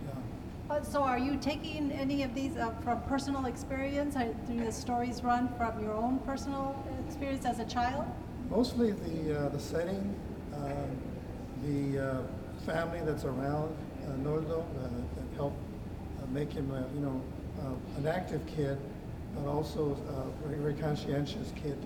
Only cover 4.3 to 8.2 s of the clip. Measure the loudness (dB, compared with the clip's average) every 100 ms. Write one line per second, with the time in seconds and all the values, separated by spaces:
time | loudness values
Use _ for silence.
4.3 | 0 -2 0 0 0 0 2 2 0 4
5.3 | 4 4 2 0 0 0 2 2 2 0
6.3 | -2 -2 0 0 -2 -4 -4 -4 -2 -2
7.3 | 0 2 0 0 2 2 2 -2 -4